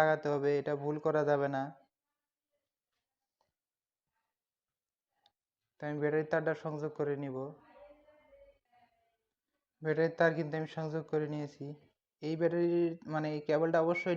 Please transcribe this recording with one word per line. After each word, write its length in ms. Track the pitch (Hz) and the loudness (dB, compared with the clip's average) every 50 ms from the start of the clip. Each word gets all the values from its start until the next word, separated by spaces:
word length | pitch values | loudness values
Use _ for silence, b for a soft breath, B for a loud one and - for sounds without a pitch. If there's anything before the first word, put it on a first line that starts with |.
লাগাতে 260 | 156 156 156 151 - 147 147 | 6 6 4 2 2 0 0
হবে, 180 | 143 139 143 143 143 | 2 2 2 2 2
এটা 120 | 139 147 147 139 139 | 0 0 -2 -2 -2
ভুল 140 | 147 151 151 147 | -4 -4 -2 0
করা 160 | 156 151 151 151 143 | 0 2 2 4 4
যাবে 180 | 147 143 139 139 139 | 4 2 2 0 0
না। 60 | 135 135 143 - - _ _ _ _ _ _ _ _ _ _ _ _ _ _ _ _ _ _ _ _ _ _ _ _ _ _ _ _ _ _ _ _ _ _ _ _ _ _ _ _ _ _ _ _ _ _ _ _ _ _ _ _ _ _ _ _ _ _ _ _ _ _ _ _ _ _ _ _ _ _ _ _ _ _ _ _ _ _ _ | -2 -4 -6 -10 -16 _ _ _ _ _ _ _ _ _ _ _ _ _ _ _ _ _ _ _ _ _ _ _ _ _ _ _ _ _ _ _ _ _ _ _ _ _ _ _ _ _ _ _ _ _ _ _ _ _ _ _ _ _ _ _ _ _ _ _ _ _ _ _ _ _ _ _ _ _ _ _ _ _ _ _ _ _ _ _
তো 40 | _ 147 147 | _ -8 -6
আমি 80 | 147 147 143 | -4 -2 -2
ব্যাটারির 260 | 147 147 156 156 156 - | 0 0 0 0 0 0
তারটা 200 | 160 156 160 156 151 - | 0 0 0 -2 -2 -4
সংযোগ 280 | 165 151 147 147 156 151 - | -8 -6 -6 -6 -6 -6 -4
করে 160 | 151 147 143 139 143 | -4 -2 -2 -4 -4
নিব। 120 | 139 127 131 135 143 156 - - - - - - - - - _ - - _ _ 294 571 554 285 277 392 _ _ _ _ 719 _ _ _ _ _ _ _ _ _ _ _ _ _ _ _ _ _ _ _ _ 156 | -6 -6 -8 -8 -10 -12 -16 -20 -20 -20 -20 -20 -20 -20 -20 _ -20 -20 _ _ _ -20 -20 -20 -20 _ _ _ _ _ _ _ _ _ _ _ _ _ _ _ _ _ _ _ _ _ _ _ _ _ _ -4
ব্যাটারির 320 | 156 151 151 160 165 165 - | -2 0 2 2 0 2 4
তার 120 | 170 165 160 156 | 4 4 4 2
কিন্তু 140 | 165 151 151 160 | -2 -4 -4 -4
আমি 100 | 160 156 - - | -4 -4 -6 -6
সংযোগ 240 | 160 156 151 160 151 - - | -6 -4 -4 -6 -4 -2 -2
করে 140 | 156 151 147 151 | 0 0 -2 -2
নিয়েছি। 300 | 151 147 143 - - 139 143 151 - - _ _ _ _ _ _ _ - | -4 -6 -8 -10 -12 -12 -12 -12 -14 -18 _ _ _ _ _ _ _ -6
এই 120 | 151 160 160 | -6 -2 0
ব্যাটারির, 520 | 170 165 170 175 175 170 170 175 175 170 165 170 - - 156 | 2 2 2 2 2 2 2 2 2 0 0 -4 -8 -6 -4
মানে, 140 | 156 156 151 151 | -2 -2 -2 -4
এই 40 | 151 151 - | -2 0 2
কেবলটা 300 | 151 151 165 165 165 165 160 | 2 4 4 4 4 4 4
অবশ্যই 320 | 165 175 175 - 185 175 | 4 2 0 0 0 0